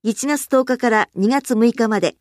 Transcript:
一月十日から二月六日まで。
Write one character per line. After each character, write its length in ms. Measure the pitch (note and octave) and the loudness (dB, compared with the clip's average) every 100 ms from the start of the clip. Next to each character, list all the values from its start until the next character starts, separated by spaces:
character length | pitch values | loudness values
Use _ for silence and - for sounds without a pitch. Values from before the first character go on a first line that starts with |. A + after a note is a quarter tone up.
一 260 | A3 A3 C#4 | -4 -4 -4
月 200 | D4 - | -4 0
十 160 | C4 | 0
日 140 | B3+ B3+ | 0 -2
か 120 | A#3+ | 0
ら 200 | A3 - | 0 -2
二 140 | - G3+ | -2 0
月 260 | C#4 - | 0 -2
六 120 | A3 | 2
日 240 | A#3 A3+ A3+ | 2 2 -2
ま 100 | G#3+ | 0
で。 160 | E3+ _ | -2 _